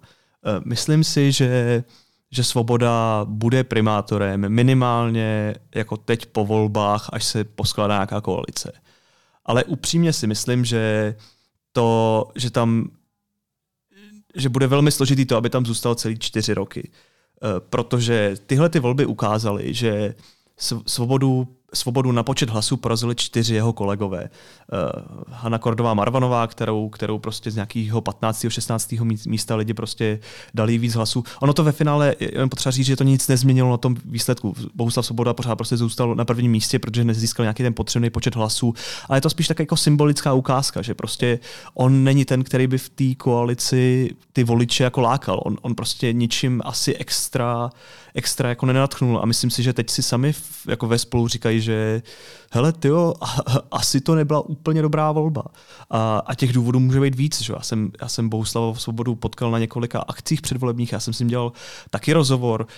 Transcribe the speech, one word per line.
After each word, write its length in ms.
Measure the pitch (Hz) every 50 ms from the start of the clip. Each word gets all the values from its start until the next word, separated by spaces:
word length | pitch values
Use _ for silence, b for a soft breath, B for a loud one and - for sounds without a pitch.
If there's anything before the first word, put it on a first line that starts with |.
| b b b b b b b b _
Eh, 160 | 113 107 92 -
myslím 380 | 120 120 117 - - 156 156 156
si, 280 | - - 151 143 139
že, 520 | 135 - 139 123 127 127 120 120 120 117 120 b b b b b b b b _
že 120 | - 127 120
Svoboda 840 | - - 127 117 110 123 117 120 120 117 117 113 113 110 107 104
bude 380 | - 107 104 110 117 123 131 127
primátorem 840 | - - 113 110 110 107 104 98 - 110 104 101 98 95 95 101 101
minimálně 1080 | 107 117 123 131 131 131 127 123 120 117 117 117 113 113 110 110 110 107 104 104 107 - _ _ _
jako 220 | 107 107 - 107 107
teď 280 | - - 117 113 -
po 200 | - _ - 104
volbách, 640 | 101 110 110 107 107 104 107 104 101 104 107 - - -
až 100 | 107 104
se 200 | - - 110 107
poskládá 500 | 104 - - - - - - 104 101 104
nějaká 280 | 101 98 98 107 104
koalice. 500 | 104 - 92 - - - - - - - - - b b b b b b b b b b b b b
Ale 180 | - 123 120 -
upřímně 500 | - 170 127 - - - 170 170 165 156
si 140 | - - 110
myslím, 380 | 107 104 - - 123 123 123
že 500 | 117 117 113 110 110 107 107 107 107 110 107 b b b b b b b _ _ _
to, 600 | _ 127 117 117 113 113 113 113 110 110 107 - -
že 140 | - 120 120
tam, 400 | 110 127 117 117 113 113 - - - _ _ _ _ _ _ _ _ _ _ _ _ _ _ _ _ _ _ _ _ 196 208 208 214 214 _ _ _
že 140 | - 135 135
bude 180 | 120 135 135 131
velmi 240 | 135 143 147 151
složitý 340 | 143 - 139 131 143 131 135
to, 120 | 127 131 110
aby 120 | 117 120
tam 160 | 113 127 127
zůstal 300 | 117 117 - - 120 117
celý 240 | 117 - 113 110 117
čtyři 340 | - - - 113 104 110 104
roky. 380 | 98 98 - - - - - b b b b b b b b b b -
Eh, 160 | 110 98 90
protože 760 | - - - 117 120 - - 123 117 113 120 113 104 101 98 98 -
tyhle 240 | _ 135 131 160 175
ty 100 | 165 165
volby 260 | 123 120 123 139 143
ukázaly, 680 | - - - - 104 107 110 113 110 101 101 - 64 78
že 420 | 117 120 113 104 104 104 101 - b b b b b b b b _
s-, 240 | - - 123 117 110
Svobodu, 600 | - - - 120 117 135 135 135 135 131 127 127 127 - _ _ _ -
Svobodu 380 | - - 131 123 135 127 131
na 120 | 123 120 117
počet 260 | - 135 - 151 117
hlasů 280 | 110 107 107 - 139 123
porazili 380 | - 117 113 110 120 117 120
čtyři 400 | - - - - 117 113 110 117
jeho 180 | 107 110 117 113
kolegové. 500 | - 104 98 101 101 104 98 95 87 -
Eh, 800 | - - - - - - - _ - - 98 85 65 - - - - - - - -
Hana 300 | - 120 120 113 113 113
Kordová 360 | - 123 113 110 117 117 110
Marvanová, 540 | 101 101 113 120 131 127 123 123 120 117 113
kterou, 420 | - - 117 113 110 107 107 107
kterou 300 | 107 - 120 110 107 107
prostě 320 | - 113 110 - - 117
z 40 | 107
nějakého 460 | 110 101 104 - 117 110 107 110 117
patnáctého, 500 | 101 - - - - 110 110 - - 117
šestnáctého 540 | - - 117 - 117 113 - - 117 110 113
mí-, 120 | 113 110 107 110 -
místa 280 | 113 110 - - 117
lidi 180 | 110 110 110 113
prostě 460 | 104 113 110 - - 117 110 107 107 107 B B B B B B
dali 240 | 117 110 110 117 117
víc 160 | 117 120 113
hlasů. 300 | 117 113 107 - 127 120 B B B
Ono 140 | 135 139 147
to 100 | 180 160
ve 80 | 151
finále, 440 | 143 - 160 151 147 147 147 143 - -
je, 200 | 120 - - -
je 80 | 135 135
potřeba 240 | 131 - - 135
říct, 140 | 127 131 131
že 100 | 131 135
to 80 | - 139
nic 240 | 135 135 131 - -
nezměnilo 420 | 135 123 131 135 131 127 127 127
na 80 | 123 120
tom 180 | - 127 127 117 -
výsledku. 500 | - 120 117 - - 127 - - 104 90 - 120 - -
Bohuslav 300 | 175 120 117 120 127 120
Svoboda 280 | - 120 113 120 123 113
pořád 220 | - 120 123 110
prostě 220 | 101 117 - 127 117
zůstal 380 | 120 113 - - 127 117 113
na 100 | 113 120
prvním 260 | 113 120 117 123 123
místě, 280 | 113 110 107 - - 123
protože 240 | - 117 107 120 120
nezískal 400 | 117 113 110 113 110 - - 120
nějaký 200 | 110 110 - 127
ten 100 | 123 113
potřebný 360 | - 113 - - 120 117 117
počet 260 | 113 - - 127 110
hlasů. 380 | 117 110 107 - - - 120 117 B B B B B B B
Ale 80 | 135 135
je 40 |
to 80 | 131 160
spíš 180 | - - 165 -
tak 120 | 156 -
jako 180 | 160 147 170 156
symbolická 560 | - - 147 143 147 147 147 - - 151 135
ukázka, 480 | 131 127 - 135 131 139 - - -
že 120 | 95 117 104
prostě 460 | - - 107 - - - 123 120 117 B B B B B B B
on 300 | - 127 131 135 135 131
není 220 | 135 135 143 135
ten, 180 | - 135 127 131
který 240 | - - 131 131 131
by 100 | 127 131
v 120 | - -
té 260 | _ - 139 131 131
koalici 920 | - - 135 120 120 120 120 123 123 - - - 127 127 127 127 127 131 - - - _ _ _
ty 100 | - 123
voliče 400 | 117 117 117 123 120 - - 175
jako 180 | 127 - 139
lákal. 400 | 123 113 123 139 - - 95 - -
On, 120 | - 107 -
on 140 | - 123 117
prostě 380 | - 110 - - - - 120 117
ničím 480 | 120 120 113 - - - 131 127 117 -
asi 300 | - 131 - - - -
extra, 720 | - 131 - - - - - - 131 120 120 120 117 120 123 B B B B B B B B B
extra 340 | 117 120 - - - 131 120
jako 160 | 123 - -
nenadchnul. 540 | 131 127 131 135 139 - - 139 123 120 110
A 60 | -
myslím 240 | 113 117 - - 123
si, 140 | 120 - 123
že 100 | 127 123
teď 160 | - 117 -
si 140 | - - 127
sami 300 | - - 120 127 147 151
v, 340 | - - - - - - -
jako 200 | 107 110 - 113
ve 100 | 113 120
Spolu 300 | - - - 123 117 117
říkají, 340 | - - - 117 110 113
že 400 | 110 113 110 110 110 110 110 113 113 B B B B B B B B B
hele, 220 | - 117 123 160 165
tyjo, 400 | 165 160 139 147 170 175 165 - -
a, 40 | -
a, 340 | 123 113 131 - - 120 139 - -
asi 300 | - - - - - 139
to 140 | 135 - 160
nebyla 260 | 160 151 143 151 147
úplně 400 | - - 156 - - 165 160 160
dobrá 300 | 156 151 151 156 151 156
volba. 320 | 151 156 151 160 156 139 - - B B B B B B B B
A, 280 | - 117 110 113 110 104 -
a 100 | - 123
těch 180 | - - 127 123
důvodů 260 | 127 117 120 123 127
může 200 | 131 127 127 139
být 160 | 139 139 131
víc, 260 | 127 139 151 - -
že? 120 | 113 - 110
Já 80 | -
jsem, 300 | - - 117 110 107 101 - -
já 60 | - 120
jsem 220 | - - 117 113
Bohuslava 460 | 113 110 110 104 - 113 117 113 110
Svobodu 400 | 117 - - 113 113 120 127 117
potkal 360 | 110 - 110 - - 123 117
na 80 | 113 117
několika 400 | 113 113 - 120 120 120 - 123
akcích 420 | - - - - - - 160 139
předvolebních, 500 | - - 131 123 131 123 117 120 120 117
já 80 | - -
jsem 140 | - - 117
s 60 | -
ním 80 | 127 120
dělal 240 | 117 123 120 120 117 B B B B B B B
taky 240 | - - - - 160
rozhovor. 540 | 165 147 127 135 127 123 120 113 110 117 B B